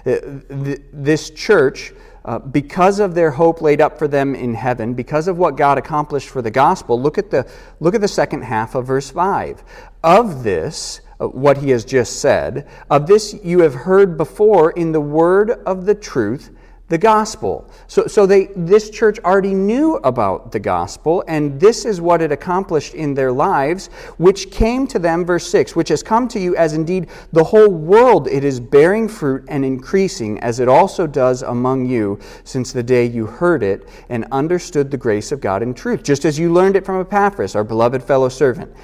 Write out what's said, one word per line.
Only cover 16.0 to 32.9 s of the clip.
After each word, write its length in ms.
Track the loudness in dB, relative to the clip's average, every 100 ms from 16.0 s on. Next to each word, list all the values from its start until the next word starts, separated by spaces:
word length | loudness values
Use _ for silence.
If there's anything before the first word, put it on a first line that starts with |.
| -4 -4 -2 -4 -10 -20 -20 -16 -6
the 100 | 0
gospel." 680 | 2 2 0 -4 -6 -6 -10 -20 -4
So, 180 | -2 2
so 220 | 4 6
they, 220 | 4 2 -4
this 360 | 2 2 2
church 280 | -2 -2 0 0
already 300 | 0 2 0
knew 400 | 0 2 0 0
about 480 | -2 0 -2 -2 -6
the 80 | -6
gospel, 640 | -2 -2 -4 -6 -2 -2 -2
and 320 | -4 -4 2
this 240 | 2 4
is 160 | -2 -2
what 220 | 0 2
it 100 | 0
accomplished 600 | -2 -2 -4 -2 -4 -4
in 220 | -8 -4 0
their 160 | 0
lives, 560 | 0 0 0 0 -4 -10 -18 -14 2
which 340 | 2 2 -2
came 340 | -2 0 0 -4
to 120 | -2
them, 260 | -2 0 0
verse 220 | -2 0
six, 280 | 0 0 -2
"which 140 | -2
has 140 | -2
come 240 | 0 -2 0
to 120 | -4
you 160 | -2 0
as 180 | 0
indeed 340 | 0 -2 -4 -6 -14 -2
the 100 | 2
whole 280 | 4 6 6
world 560 | 4 4 6 6 4 2
it 160 | -2
is 160 | -2 -4
bearing 480 | 2 4 6 2 -2
fruit 360 | -4 -4 -4 -4
and 180 | -4 -4
increasing, 760 | -4 -2 0 0 -2 -6 -4
as 180 | -4 0
it 80 | 4
also 400 | 4 4 0 -4
does 340 | 0 0 0
among 460 | -4 -2 -2 -2 -2
you, 320 | -2 -2 -6 -12 -20
since 280 | -10 -8 -6
the 120 | -6
day 220 | 0